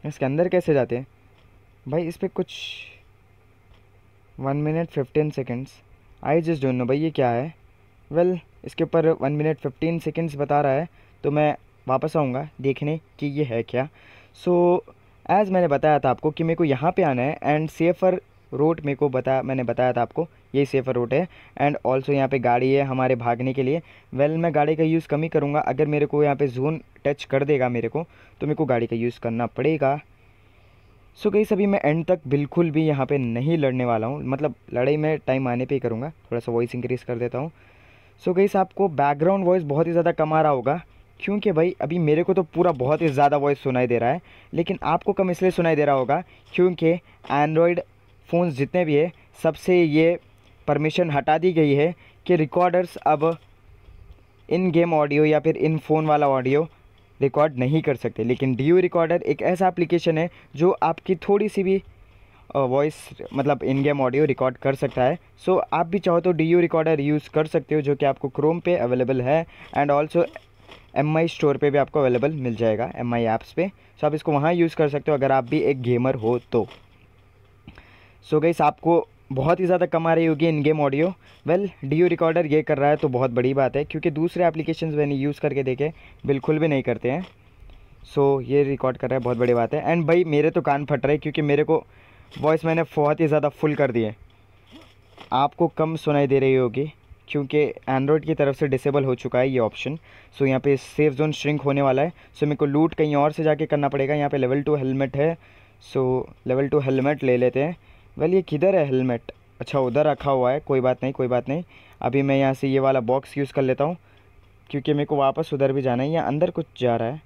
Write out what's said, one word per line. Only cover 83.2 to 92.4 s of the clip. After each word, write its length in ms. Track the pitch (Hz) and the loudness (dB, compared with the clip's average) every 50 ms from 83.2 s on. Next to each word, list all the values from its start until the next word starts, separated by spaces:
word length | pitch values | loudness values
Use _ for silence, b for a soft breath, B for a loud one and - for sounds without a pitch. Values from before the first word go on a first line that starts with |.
| 131 127 | 0 0
बड़ी 220 | 120 123 123 131 135 | 0 0 0 2 2
बात 220 | 139 135 123 - | 2 0 0 0
है, 80 | 139 151 | -2 -4
क्योंकि 260 | - - 156 - 175 | -4 -8 -4 -4 -2
दूसरे 360 | 143 156 160 175 - 175 180 | -2 0 -4 -2 0 0 0
एप्लीकेशंस 480 | 165 160 160 151 156 160 - 165 160 147 | 0 0 -2 -6 -6 -4 -4 -4 -4 -2
मैंने 200 | 147 147 143 143 | -2 0 0 -2
यूज़ 260 | 135 135 147 143 - | -2 -2 -4 -4 -2
करके 220 | - 147 139 139 | -4 -2 -2 -2
देखे, 300 | 135 131 127 131 143 156 B B B B B B - | -2 -2 -2 -2 -4 -4 B B B B B B -2
बिल्कुल 320 | 127 139 120 - - 156 156 | -2 -2 0 0 0 0 2
भी 100 | 156 160 | 2 0
नहीं 140 | 143 135 | 0 0
करते 280 | 120 127 117 110 - 123 | 0 -2 -4 -2 -2 -4
हैं। 160 | 135 170 185 - - _ - - - - - - - - - - - - - - - | -4 -4 -8 -12 -18 _ -20 -20 -20 -20 -20 -20 -20 -20 -20 -20 -20 -20 -20 -6 0
So 100 | 147 139 139 139 135 | 2 2 4 2 0
ये 200 | 123 120 135 143 143 | -2 0 2 2 2
रिकॉर्ड 320 | 135 139 123 - 131 123 | 2 0 -2 -2 -4 -2
कर 140 | - - 131 | -4 -4 -4
रहा 80 | 131 131 | -2 -2
है, 60 | 117 | 0
बहुत 140 | 123 123 113 | -2 0 0
बड़ी 160 | 123 120 120 | 2 2 2
बात 200 | 120 117 113 - | 2 2 0 -2
है। 100 | 151 - | -4 -2
And 200 | 120 165 170 160 | 0 0 0 2
भाई, 180 | 147 165 175 180 | 2 2 2 2
मेरे 260 | 160 147 143 151 160 | 2 2 2 2 2
तो 100 | - - | 0 0
कान 240 | 127 151 139 139 147 | 0 0 -2 -2 0
फट 220 | - 151 127 - | -2 -2 -2 2
रहे 80 | 135 151 | 0 0
हैं, 60 | 147 | 0
क्योंकि 220 | - 151 143 165 | -2 -6 -4 -2
मेरे 220 | 151 143 143 147 151 | 0 2 2 2 2
को 180 | 143 160 - - b b b b b b b b b - - | 2 0 0 0 b b b b b b b b b -10 -2